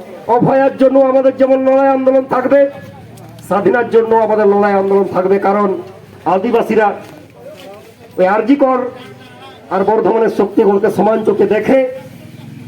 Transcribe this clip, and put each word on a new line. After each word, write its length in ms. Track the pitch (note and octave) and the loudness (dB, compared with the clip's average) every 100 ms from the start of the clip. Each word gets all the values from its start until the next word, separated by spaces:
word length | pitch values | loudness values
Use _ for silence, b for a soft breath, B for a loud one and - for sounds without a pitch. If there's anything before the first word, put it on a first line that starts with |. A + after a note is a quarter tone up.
| - - - | -18 -12 -2
অভয়ার 500 | A#3 - C4+ C4+ - | 0 2 2 0 2
জন্য 220 | C4 C4+ | 2 4
আমাদের 380 | C4 C4+ C4 C4 | 2 2 0 0
যেমন 320 | C4 C4+ C4 | 2 2 2
লড়াই 180 | C4+ C4+ | 2 2
আন্দোলন 380 | C4+ C4 C4+ C4 | 2 2 0 0
থাকবে, 440 | B3+ B3+ C#4 C#4 - - - - - - - - | -4 2 2 2 -2 -18 -20 -20 -20 -20 -20 -6
স্বাধীনার 440 | F#3+ F#3 A#3+ A#3 | -2 0 0 2
জন্য 260 | A3+ A3 A3+ | 0 2 2
আমাদের 320 | G#3+ G#3+ G3+ | 2 2 2
লড়াই 260 | G3+ G#3 | 2 2
আন্দোলন 300 | G3 G3 G3 | 0 2 0
থাকবে। 360 | G3 F3+ F#3 G3 | 0 -2 0 0
কারণ 380 | G3 G#3 G3 E3+ - - - - D#3 | 0 0 -2 -4 -10 -20 -20 -10 -4
আদিবাসীরা 680 | F#3 A#3 A3 - A3 G#3 G3 - - - - - - - - - - - - | -2 0 -2 0 0 0 -2 -12 -20 -20 -20 -20 -20 -20 -20 -20 -20 -10 -2
ওই 100 | F#3 | 0
আরজি 280 | G#3+ G#3+ C#4 | 0 0 2
কর 220 | C4+ B3 - - - - - - - - - | 2 0 -4 -10 -18 -20 -20 -20 -20 -20 -6
আর 140 | F#3 | -2
বর্ধমানের 460 | G3 A3 F3+ A3+ G#3+ | 0 0 0 0 0
শক্তিগড়কে 600 | - G3 - G3+ G3 G#3 | 0 0 0 2 2 0
সমান 320 | - G#3 A3 | 0 0 0
চোখে 220 | - G3+ G3 | 0 0 0
দেখে। 420 | G#3+ G#3+ C4+ B3+ C4 - - - - - - | 0 0 0 0 -6 -16 -20 -20 -20 -20 -20